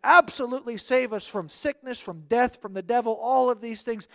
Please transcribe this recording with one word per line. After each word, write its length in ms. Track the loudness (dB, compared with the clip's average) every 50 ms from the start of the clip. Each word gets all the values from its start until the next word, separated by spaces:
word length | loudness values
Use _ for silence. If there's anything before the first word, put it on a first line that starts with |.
| 4
absolutely 720 | 6 8 8 6 6 0 -6 -6 -4 -4 -6 -6 -8 -10
save 380 | -8 -4 0 0 0 0 0 -4
us 120 | -6 -8
from 220 | -6 -8 -8 -8 -8
sickness, 520 | -12 -6 -6 -6 -6 _ -10 -12 -12 -12
from 240 | -12 -14 -14 -12 -4 0
death, 320 | 2 2 2 2 0 -8
from 120 | -14 -10
the 100 | -10 -8
devil, 300 | -4 0 0 0 2 0
all 360 | -2 -2 0 2 2 4 4 4
of 120 | 2 -2
these 220 | -4 -10 -10 -10
things. 260 | -8 -8 -8 -8 -10 _ _